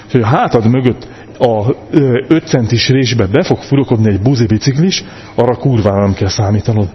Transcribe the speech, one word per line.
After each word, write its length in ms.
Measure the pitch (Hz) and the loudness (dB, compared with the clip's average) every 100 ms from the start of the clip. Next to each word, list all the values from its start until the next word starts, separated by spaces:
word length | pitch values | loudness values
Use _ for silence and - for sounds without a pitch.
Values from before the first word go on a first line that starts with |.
| - | -2
és 40 | |
hogy 100 | 131 | 0
a 40 | 110 | 2
hátad 440 | 156 220 120 110 | 0 2 2 2
mögött 380 | 127 123 - - - - - | 2 0 -2 -8 -20 -16 -2
a, 380 | 123 110 107 - - | 0 0 -2 -4 -2
ö, 320 | 160 135 120 - | 0 2 0 2
öt 200 | 160 - | 0 0
centis 420 | 135 110 117 - | -2 0 0 2
résbe 380 | 131 123 117 95 | 0 0 0 0
be 160 | 131 | 0
fog 140 | 180 120 | 0 -2
furokodni 540 | - 139 127 113 110 | 0 0 0 2 2
egy 100 | 98 | 2
buzi 240 | 113 131 113 | 0 2 2
biciklis, 580 | 110 143 131 185 - - - - - | 0 0 0 0 -2 -8 -18 -10 -2
arra 200 | 120 120 | 0 0
kurvára 480 | 143 120 101 98 | 0 0 2 2
nem 100 | 98 | 0
kell 140 | 95 98 | 0 -2
számítanod. 640 | - 101 107 - 107 98 | -2 0 0 0 -2 -2